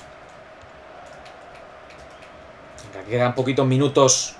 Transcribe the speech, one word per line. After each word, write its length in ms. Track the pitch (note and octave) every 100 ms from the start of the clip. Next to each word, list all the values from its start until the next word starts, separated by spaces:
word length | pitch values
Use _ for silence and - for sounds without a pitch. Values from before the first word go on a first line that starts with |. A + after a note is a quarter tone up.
| - - - - - - - - - - - - - - - - - - - - - - - - - - - - -
Venga, 140 | F#2+ F#2+
quedan 260 | A#2+ B2
poquitos 320 | A#2+ B2 C3+ C3
minutos. 680 | C3 C#3+ C3+ C3 - - -